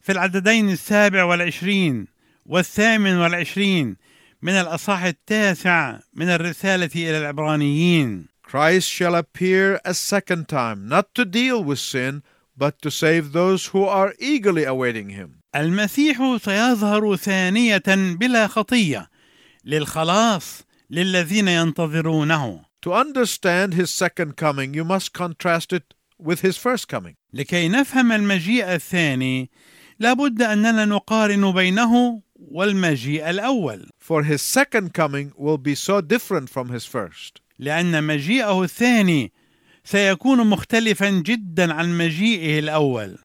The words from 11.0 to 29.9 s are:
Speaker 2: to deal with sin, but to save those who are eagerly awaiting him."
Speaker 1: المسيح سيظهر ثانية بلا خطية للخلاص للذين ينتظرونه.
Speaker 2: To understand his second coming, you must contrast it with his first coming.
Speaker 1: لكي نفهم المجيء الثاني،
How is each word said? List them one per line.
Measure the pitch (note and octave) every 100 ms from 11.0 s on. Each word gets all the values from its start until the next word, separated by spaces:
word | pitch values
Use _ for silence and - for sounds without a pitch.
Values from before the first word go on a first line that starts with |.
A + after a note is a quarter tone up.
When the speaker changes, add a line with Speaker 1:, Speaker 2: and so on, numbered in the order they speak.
| G3+
Speaker 2:
to | -
deal | A3+ G3 B3+ A#3+
with | D#3+ C3+
sin, | - C3+ B2+ C#3+ - _ _ -
but | C#3+ -
to | D3+
save | - D#3+ E3 D3
those | D3+ F3+ F#3+ -
who | G3
are | G3 G3 G3 -
eagerly | B3 D4 G3+ E3+ C#3+
awaiting | C3 B2+ A2+ G2+
him." | G2 F2 C2 _ C#3
Speaker 1:
المسيح | D#3 F#3 G#3 - D4+ B3 C4 A#3+
سيظهر | - G3 A#3+ A#3+ G#3 G#3 G#3+ F#3+
ثانية | - F#3+ F#3 G#3 A#3+ G3+ F3+
بلا | F#3+ F#3+ E3+ B3 A#3+ G#3
خطية | - G#3 B3 F#3+ A#2+ - _ _ _ _ _
للخلاص | - D3+ C#3+ D#3+ D#3+ F#3 A3+ G3 - - - _ _
للذين | D3+ F#3 F#3 E3 G#3 G3+
ينتظرونه. | E3+ E3 D3 E3 D#3+ D#3+ D#3+ D3+ D#3+ C3 E2+ _ _ -
Speaker 2:
To |
understand | F#3 C#4+ C4+ A#3 - F#3+ F3 G3
his | E3+ F3+
second | - F3 - E3 -
coming, | D#3 C#3 C3+
you | C#3+
must | E3 F#3+ -
contrast | - F3 E3 F3+ E3 -
it | F3+ - _ _ _
with | D#3+ E3+
his | F#3+ F3+
first | B3 B3 -
coming. | B2 F2+ D2 _
Speaker 1:
لكي | - C#3 F3 E3
نفهم | A3+ C#4 C4 B3
المجيء | A3 G3+ G3 E3 B3 F#3
الثاني، | F3+ - F3+ D#3+ B2+ C3 C3 B2+ _ _ - -